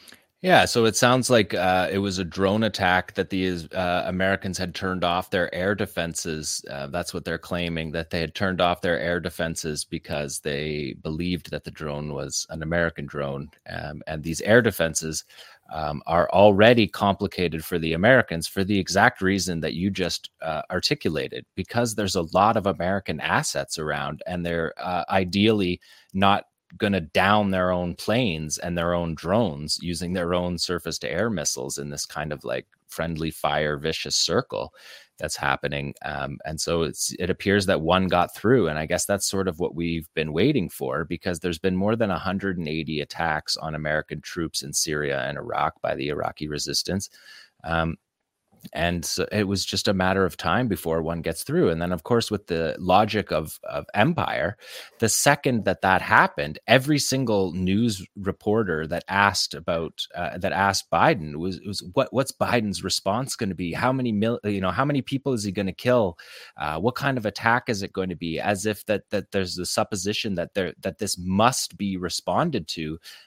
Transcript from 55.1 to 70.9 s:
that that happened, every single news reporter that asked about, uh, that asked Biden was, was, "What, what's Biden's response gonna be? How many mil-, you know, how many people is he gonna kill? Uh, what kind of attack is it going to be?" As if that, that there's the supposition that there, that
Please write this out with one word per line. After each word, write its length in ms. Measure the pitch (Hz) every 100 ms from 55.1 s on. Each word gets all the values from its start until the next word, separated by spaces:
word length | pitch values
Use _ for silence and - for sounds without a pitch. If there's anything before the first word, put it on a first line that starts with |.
| - 143 143 143 120
that 180 | 98 92
that 200 | 95 92
happened, 560 | - 110 185 - 73 - -
every 320 | 135 131 147
single 540 | - 135 123 101 95
news 540 | 85 92 98 120 98 87 -
reporter 720 | 95 90 - 107 101 78 78
that 180 | 85 -
asked 460 | 98 101 98 -
about, 520 | 71 82 85 80 - -
uh, 240 | - 85 92
that 140 | 92
asked 380 | 78 98 95 -
Biden 460 | 82 131 131 78 73
was, 240 | 90 90
was, 220 | 101 101 85
"What, 180 | 90 -
what's 200 | 107 110
Biden's 520 | - 95 123 107 85
response 520 | 87 - 95 107 131 -
gonna 180 | 104
be? 180 | 85 87
How 200 | 78 120
many 200 | 131 123
mil-, 280 | 104 110 120
you 160 | 104 101
know, 100 | 92
how 140 | 90
many 180 | 139 143
people 300 | - 135 139
is 120 | 123
he 80 | 101
gonna 200 | 95 95
kill? 460 | 87 123 123 98 87 - - - -
Uh, 220 | 76 80
what 160 | 107
kind 220 | - 139 127
of 100 | 107
attack 420 | - 113 120 -
is 140 | 104
it 100 | 98
going 180 | - 92
to 60 | 87
be?" 240 | 85 76
As 260 | 87 101 104
if 180 | 104 -
that, 220 | 101 -
that 200 | 104 90
there's 240 | 98 92
the 120 | 85 87
supposition 680 | - 107 104 95 107 110
that 200 | 90 82
there, 200 | 101 90 -
that 180 | 98